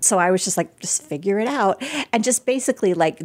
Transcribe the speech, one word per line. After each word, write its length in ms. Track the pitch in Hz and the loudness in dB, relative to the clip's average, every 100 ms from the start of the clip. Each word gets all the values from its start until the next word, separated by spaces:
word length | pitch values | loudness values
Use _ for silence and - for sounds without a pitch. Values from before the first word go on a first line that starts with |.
So 180 | - 190 | 0 2
I 120 | 175 | 4
was 140 | 185 | 2
just 120 | - 180 | 0 -2
like, 240 | 165 _ | -4 _
"Just 220 | 165 - | -6 -6
figure 360 | - 147 185 202 | -6 -6 -2 -2
it 100 | 226 | 0
out." 340 | 285 202 - 277 302 - | 0 0 0 -4 -6 -2
And 140 | 233 | -2
just 220 | 220 247 - | 0 0 0
basically, 480 | 262 254 254 202 | -2 -2 0 0
like, 240 | 175 160 156 | 2 0 -2